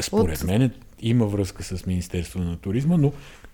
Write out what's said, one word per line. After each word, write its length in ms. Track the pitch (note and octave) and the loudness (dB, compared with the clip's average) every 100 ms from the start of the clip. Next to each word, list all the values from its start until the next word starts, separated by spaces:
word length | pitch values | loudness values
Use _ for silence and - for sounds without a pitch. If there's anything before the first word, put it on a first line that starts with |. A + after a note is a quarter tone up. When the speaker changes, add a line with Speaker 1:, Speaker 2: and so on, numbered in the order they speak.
Speaker 1:
Според 380 | - G#3 E2 D#2+ | -2 2 2 0
Speaker 2:
От- 80 | E2+ | 0
Speaker 1:
мен 240 | G#2+ C3 - - - | 2 2 0 -20 -6
има 260 | A2+ A#2+ G#2+ | 0 2 2
връзка 360 | G2+ F#2 - | 0 -2 -4
с 240 | F2 F#2 F#2 | -8 -6 -2
Министерство 540 | F2+ - F2+ E2+ F#2 | -4 -2 -4 -4 -4
на 160 | E2+ E2+ | -4 -4
туризма, 400 | G2 A2+ D3+ F3 | -2 0 2 4
но 160 | C#3 - - - - | 4 0 -16 -20 -20